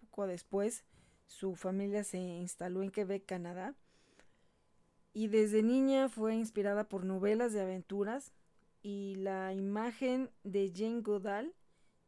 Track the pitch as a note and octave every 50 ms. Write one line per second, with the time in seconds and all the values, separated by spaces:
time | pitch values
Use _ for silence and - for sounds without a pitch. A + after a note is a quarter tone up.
0 | - - - - G3+ F#3+ F3+ F3 - - - G3 G3+ A3 B3 - - _ _ -
1 | - _ _ _ _ _ - - G3 F#3+ F3+ E3+ - F#3 F#3+ G3 G3+ G3+ G3+ G#3
2 | G3+ - - F3+ F#3 F3+ E3+ E3+ F3+ F3+ - - F3 F#3 F3+ F#3+ G3 G3 F#3+ G#3+
3 | G#3 F#3 G3 G3 G3 - F#3 F3+ E3+ F3 F3 F3+ F#3 B3 C#4+ - _ _ _ _
4 | _ _ _ _ - - _ _ _ _ _ _ _ _ _ _ _ _ _ _
5 | _ _ - G#3+ A3 G#3+ G#3 A3 G#3+ G#3 G#3 A3 G#3+ A3+ B3 C4 C4+ C4+ C4+ C4+
6 | C4+ C4 - A3+ A3 A3 A3 A3+ A3+ A3 - G#3+ G3 G3+ G3+ G#3 G#3+ G#3 G3 F#3+
7 | F3+ F#3+ F#3+ F#3+ F#3+ G#3 A3 A3+ A#3+ A#3 G#3+ G#3 F#3+ F#3 F#3 F#3 F3 - F#3+ G3+
8 | G3+ G3+ A#3 C#4 C#4 - - _ _ _ _ _ _ _ _ _ - G3+ G3+ G3+
9 | G3 G3 G3 F#3+ F#3+ G3 F#3+ F#3+ F#3+ F#3+ F#3+ G3 G3 G3 G3+ G#3+ A3 A#3+ A3 -
10 | C4+ B3+ B3+ C4 C4 B3 - _ - G#3 F#3 G3+ G3 F#3+ F3 F#3 G#3+ A3+ A#3 A#3+
11 | G#3+ G#3+ G#3 G3+ F#3 G#3 G3 G#3 B3 E4 F#4+ _ _ _ _ _ _ _ _ _
12 | _